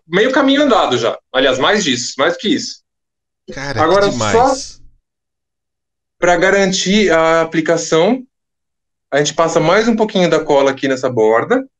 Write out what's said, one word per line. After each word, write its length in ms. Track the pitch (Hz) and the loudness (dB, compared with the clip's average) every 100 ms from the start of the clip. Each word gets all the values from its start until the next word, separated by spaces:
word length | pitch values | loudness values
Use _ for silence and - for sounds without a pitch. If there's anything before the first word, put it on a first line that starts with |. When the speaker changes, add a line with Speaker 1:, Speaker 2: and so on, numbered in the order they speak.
| - | -4
Speaker 1:
meio 260 | 175 247 | 0 0
caminho 300 | 262 269 269 | 2 2 2
andado 340 | 294 190 143 123 | 2 2 0 -2
já. 200 | 113 - _ | -2 -6 _
Aliás, 260 | 131 135 127 | -2 0 0
mais 220 | 151 214 | 0 0
disso, 300 | 180 120 - - | -2 -4 -6 -4
mais 180 | 156 170 | -4 -2
que 140 | 214 | -4
isso. 340 | 120 - - _ _ _ _ _ _ - | -4 -6 -14 _ _ _ _ _ _ -18
Speaker 2:
Cara, 280 | - 139 135 | -12 -6 -2
Speaker 1:
Agora, 240 | 160 196 202 | 2 2 2
Speaker 2:
que 60 | |
demais. 220 | - 214 | 0 0
Speaker 1:
só 460 | 220 269 269 - - - _ _ _ _ _ _ _ _ _ _ _ _ - | 2 2 0 -8 -18 -20 _ _ _ _ _ _ _ _ _ _ _ _ -4
pra 160 | 175 175 | 0 2
garantir 760 | 185 196 196 185 185 214 185 | 2 2 0 -2 0 2 2
a 300 | 165 160 165 | 2 2 2
aplicação, 800 | 160 165 160 165 160 160 185 262 - _ _ _ _ _ _ _ - | 0 -2 -2 -2 0 0 2 0 -6 _ _ _ _ _ _ _ -6
a 80 | 139 | -2
gente 140 | 147 | -2
passa 260 | - 165 165 | -2 0 0
mais 260 | 156 202 226 | 2 2 2
um 80 | 220 | 0
pouquinho 340 | 214 196 175 | -2 0 0
da 140 | 156 | 0
cola 280 | 156 143 139 | 0 2 2
aqui 160 | 131 135 | -2 -4
nessa 200 | 127 131 | -4 -4
borda. 540 | 120 110 113 160 254 269 _ | 0 2 2 0 -2 -4 _